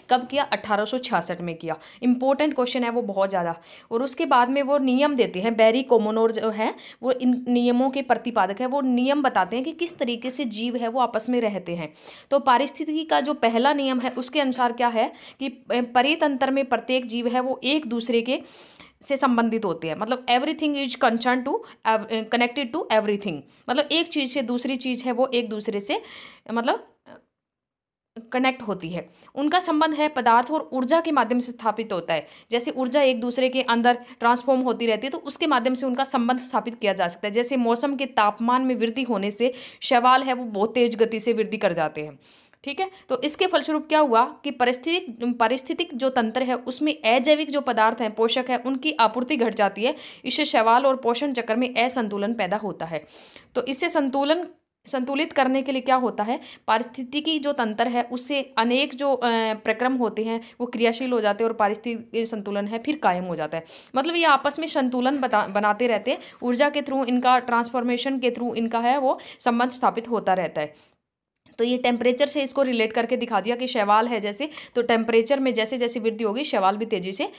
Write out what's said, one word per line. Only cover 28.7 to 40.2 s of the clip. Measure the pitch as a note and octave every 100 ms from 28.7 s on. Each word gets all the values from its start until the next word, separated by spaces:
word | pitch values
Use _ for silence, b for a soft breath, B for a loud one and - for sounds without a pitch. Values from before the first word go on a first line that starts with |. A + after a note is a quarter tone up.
| F#3 E3
है। | F3 - b b b
उनका | D4 F4
संबंध | F4+ D4+ D#4+
है | D4 D4+
पदार्थ | C4+ A#3 A#3 B3+
और | D#4 -
ऊर्जा | B3+ B3+ E4
के | E4
माध्यम | C#4+ A3 B3
से | A#3+
स्थापित | - A3+ G#3+ A3
होता | F#3 E3+
है। | D#3+ - B B
जैसे | A#3 C4+
ऊर्जा | B3+ B3+ D4
एक | C4+ B3
दूसरे | B3 B3 B3+
के | B3+
अंदर | B3 A#3 A#3+ A#3+ B B
ट्रांसफॉर्म | A#3 A#3+ C4 C4
होती | B3+ A3+ A#3
रहती | G#3+ C4+
है |
तो | D#4+
उसके | C#4 - D#4+
माध्यम | C4 B3
से | B3+ C4+
उनका | B3
संबंध | C4 C4 A#3 B3
स्थापित | - G#3+ A#3 A3+
किया | G3+
जा | F#3+ F3
सकता | F3 G#3
है। |
जैसे | G#3+ A#3+ C4+
मौसम | A#3 A#3 C#4+ C4+
के | C#4
तापमान | - G#3 G#3 A#3 B3+
में | C4 A#3
वृद्धि | A3+ A3+
होने | A#3+ G3+ G3+
से | G#3 B3 B3 B B
शैवाल | - A#3+ B3+ C4